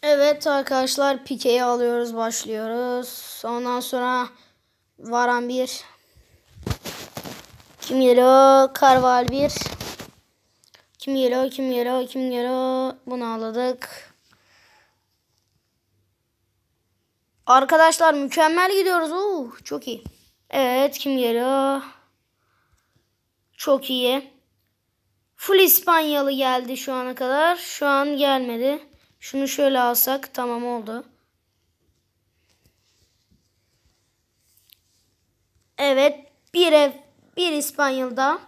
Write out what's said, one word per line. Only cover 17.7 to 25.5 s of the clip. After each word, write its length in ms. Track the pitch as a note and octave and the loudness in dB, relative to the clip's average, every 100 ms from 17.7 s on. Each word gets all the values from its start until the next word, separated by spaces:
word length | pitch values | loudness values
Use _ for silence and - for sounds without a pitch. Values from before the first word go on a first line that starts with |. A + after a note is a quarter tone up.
| D#4+ D#4+ D#4+ E4 | 6 6 6 2
mükemmel 640 | D4 C#4 E4 D#4 E4+ F#4 G4 | 2 -2 0 2 2 0 2
gidiyoruz. 340 | F#4 F4 D#4+ | 0 0 -2
Oo, 380 | E4 G#4 F4+ A#3+ - | -4 -4 -4 -8 -14
çok 240 | - C#4+ - | -12 -10 -10
iyi. 160 | A#3 - _ _ _ _ | -14 -14 _ _ _ _
Evet, 480 | - B3+ B3+ C#4 C#4 | -2 0 2 0 -2
kim 200 | C#4+ C4+ | -4 -2
geliyor? 640 | A#3+ A#3 B3+ C4+ C4+ C#4 C4+ - _ _ _ _ _ _ _ _ _ _ _ _ _ _ _ _ | 0 0 0 0 0 -2 -6 -20 _ _ _ _ _ _ _ _ _ _ _ _ _ _ _ _
Çok 340 | - C4+ - | 0 0 0
iyi. 420 | B3+ B3 C4 C4+ _ _ _ _ _ _ _ _ _ _ _ | -2 0 -2 -6 _ _ _ _ _ _ _ _ _ _ _
Full 220 | - | 0